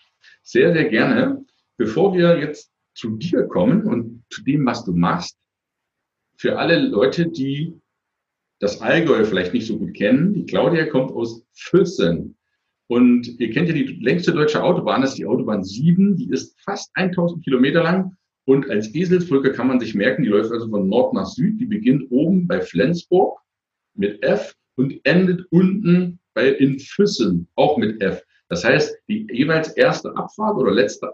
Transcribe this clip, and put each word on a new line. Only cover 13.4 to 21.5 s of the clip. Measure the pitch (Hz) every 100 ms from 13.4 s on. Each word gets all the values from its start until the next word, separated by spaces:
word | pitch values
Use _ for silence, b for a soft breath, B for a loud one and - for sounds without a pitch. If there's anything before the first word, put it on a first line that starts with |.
| 113
kennt | 143 170
ja | 147
die | - -
längste | 117 175 180
deutsche | 151 151 -
Autobahn, | 135 - 104 107
das | 135
ist | -
die | 104
Autobahn | 123 110 101
sieben, | 92 107 160 180 202 180
die | 123
ist | 131 - _
fast | - - - 156
eintausend | 190 175 175 170
Kilometer | - 127 139 165
lang. | 165 190 185 - _ _ -
Und | 139 -
als | 110 110 151
Eselsbrücke | 175 180 170 139 131
kann | - 127
man | 127
sich | 107
merken, | 104 117 -
die | 113
läuft | 104 113
also | 117 113
von | 101 95
Nord | 117 127
nach | 120 107
Süd, | - 196